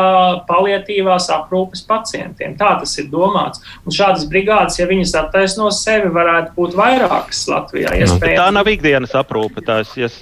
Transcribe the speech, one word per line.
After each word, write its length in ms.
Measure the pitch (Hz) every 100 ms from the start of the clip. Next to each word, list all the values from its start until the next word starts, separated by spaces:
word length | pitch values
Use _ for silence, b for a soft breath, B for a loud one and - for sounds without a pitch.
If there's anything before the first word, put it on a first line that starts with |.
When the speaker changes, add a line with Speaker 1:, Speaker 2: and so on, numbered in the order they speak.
| 190 185 180 180 -
Speaker 1:
paliatīvās 840 | 175 202 196 196 208 190 180 180
aprūpes 540 | 160 147 185 185 - -
pacientiem. 680 | 220 - - - - - -
Tā 140 | - -
tas 160 | 143 -
ir 140 | 147
domāts. 500 | 156 190 196 - - B B
Un 120 | -
šādas 320 | 160 196 185 147
brigādes, 540 | 180 196 214 - -
ja 80 | 175
viņas 240 | 190 170 165
attaisno 540 | 156 190 190 190 208
sevi, 400 | 196 - 220 196
varētu 460 | 170 170 170 165 -
būt 160 | 175
vairākas 720 | 180 226 262 196 - - - -
Latvijā. 480 | 147 - 147 156
Speaker 2:
Nu. 140 | 185 -
Speaker 1:
Iespējams. 180 | - 165
Speaker 3:
Bet 140 | 165
tā 80 | 185
nav 240 | 202 202
ikdienas 400 | 214 156 139 123
aprūpe, 480 | 135 139 110 107 92
tā 200 | 110 110
es, 100 | 110
ja 160 | - 117
es, 80 | -